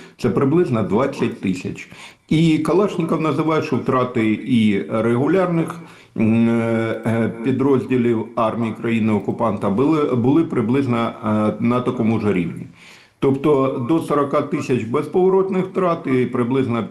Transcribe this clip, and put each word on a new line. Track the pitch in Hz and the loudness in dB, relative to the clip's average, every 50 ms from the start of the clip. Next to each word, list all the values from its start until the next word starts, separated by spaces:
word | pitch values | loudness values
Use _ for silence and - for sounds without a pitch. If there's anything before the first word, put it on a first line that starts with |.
| - - - - | -20 -20 -8 -4
це | - 233 | -2 -2
приблизно | - - 143 135 156 175 175 147 123 110 | 0 0 2 2 2 2 2 2 0 -2
двадцять | 101 85 95 117 139 - - - 127 110 - - | 0 0 0 0 0 -2 -2 -4 -4 -4 -4 -4
тисяч. | - 101 92 - - - - - - - - - - - - _ _ - | -4 -4 -4 -4 -6 -10 -10 -12 -14 -18 -20 -20 -20 -20 -20 _ _ 0
І | 165 156 170 160 156 147 | 2 2 4 4 2 2
Калашніков | 156 156 156 180 208 196 - - 165 - 160 151 | 2 2 2 2 2 0 0 -2 -2 -2 -2 0
називає, | 156 156 135 131 156 160 156 156 | 0 0 0 0 0 0 0 0
що | - - 127 | 0 -2 -2
втрати | 113 - - 127 127 123 120 - 117 110 110 107 107 - | -4 -2 0 0 0 0 0 0 0 0 0 0 -2 0
і | - 127 113 107 107 98 98 - - | 0 2 4 4 4 2 0 -2 -2
регулярних, | 113 113 110 117 120 120 143 156 170 190 180 175 170 165 160 - - - - - - - - - - | -2 0 0 2 2 2 2 2 2 2 2 2 0 -2 -2 -4 -6 -12 -16 -18 -20 -20 -20 -10 -4
м, | - 113 107 113 117 113 117 | 0 2 2 4 4 4 2
е, | 117 117 113 113 113 113 113 113 113 - - | 2 2 0 0 0 0 0 -2 -4 -4 -2
е, | 117 113 113 113 101 113 113 113 | -2 0 0 0 -2 -2 -4 -2
підрозділів | 135 135 117 131 143 139 123 - - 127 120 117 120 117 110 110 - - | -2 0 2 2 2 2 2 2 0 0 2 2 2 0 0 -2 -4 -4
армії | 120 117 110 107 113 117 110 104 - | -2 -2 -2 0 -2 -4 -4 -4 -4
країни-окупанта | - 117 117 113 107 110 107 101 92 - 95 - 117 113 101 98 - 104 | -4 -2 0 0 2 2 0 0 -2 -2 -4 -2 -2 -2 -2 -2 -2 -2
були, | 95 113 139 151 160 147 147 139 127 | 0 2 2 2 2 2 0 0 0
були | 120 110 131 147 165 160 | 0 2 2 4 2 2
приблизно, | - - 131 110 107 127 139 123 120 120 | 0 0 -2 0 0 0 0 0 0 0
е, | 117 117 113 - - - 107 107 107 107 107 104 - | 0 -2 -2 -4 -6 -4 -2 0 0 0 0 0 0
на | 120 117 120 123 | 0 0 0 0
такому | 123 127 123 - 113 107 113 104 | 0 -2 -2 0 0 0 0 0
ж | 101 104 | 0 0
рівні. | 95 90 85 85 - - 85 - - - - - - - - _ _ _ | 0 0 -2 -4 -6 -10 -14 -16 -18 -20 -20 -20 -20 -20 -20 _ _ _
Тобто | 143 139 139 135 - 156 147 135 135 131 - 139 120 117 | 0 0 2 2 2 2 4 4 2 0 -2 -2 -2 0
до | 165 165 | 0 0
сорока | - - 151 143 139 135 156 147 | 0 0 0 0 0 0 0 -2
тисяч | 131 - 170 147 127 - 131 117 107 | -2 -2 -4 -4 -2 0 -2 -2 0
безповоротних | 113 127 151 147 - - 185 180 190 185 190 185 - 185 185 180 | -2 -2 -4 -2 -2 0 2 4 4 4 2 2 0 0 -2 -4
втрат | - - 196 185 170 170 - - | -2 -2 -2 0 0 0 -2 -2
і | 139 131 127 123 | 0 0 2 0
приблизно | - 120 123 120 117 131 135 127 113 117 120 104 90 | 0 0 -2 0 0 0 0 0 0 -2 -2 -4 -4